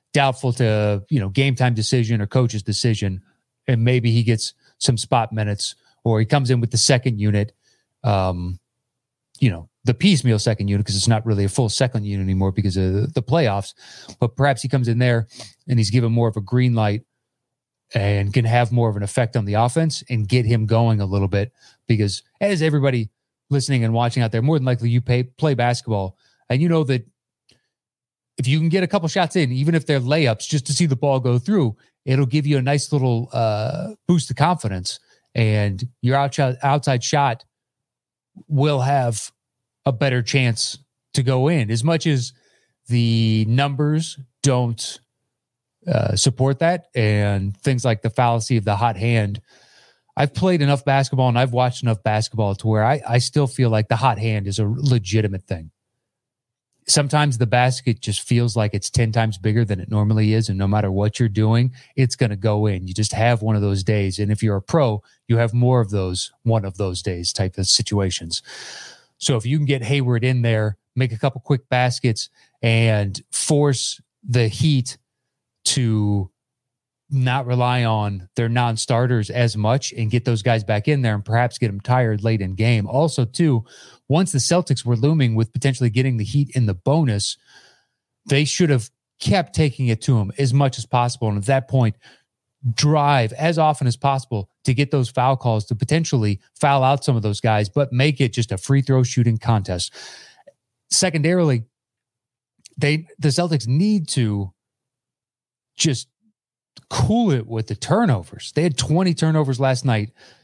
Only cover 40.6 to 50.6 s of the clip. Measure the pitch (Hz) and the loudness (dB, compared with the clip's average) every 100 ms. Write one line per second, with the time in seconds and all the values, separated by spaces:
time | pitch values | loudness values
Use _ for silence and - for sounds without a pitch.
40.6 | - - _ _ _ - 127 127 143 165 | -4 -8 _ _ _ -2 0 2 2 0
41.6 | 107 113 147 165 165 135 120 - _ _ | 0 0 0 0 0 0 -2 -12 _ _
42.6 | _ _ - 120 117 113 110 110 110 127 | _ _ -2 0 2 2 2 2 2 0
43.6 | 143 139 147 156 160 - 131 _ 143 127 | 0 0 0 0 -4 -10 -20 _ 0 2
44.6 | 120 110 - - _ _ _ _ _ _ | 0 -4 -10 -14 _ _ _ _ _ _
45.6 | _ _ 175 - - 98 135 - 135 135 | _ _ -2 0 0 0 0 0 0 0
46.6 | 165 175 - 127 107 104 104 98 98 98 | 0 0 -4 -2 0 2 0 0 -4 -4
47.6 | 139 123 123 110 117 - 120 117 - 117 | -2 0 0 -2 -2 0 2 0 0 -2
48.6 | 101 101 120 95 117 117 101 101 - _ | 0 0 -2 -2 0 0 0 -6 -12 _
49.6 | _ _ _ _ _ - 143 - 185 175 | _ _ _ _ _ -2 -2 0 0 2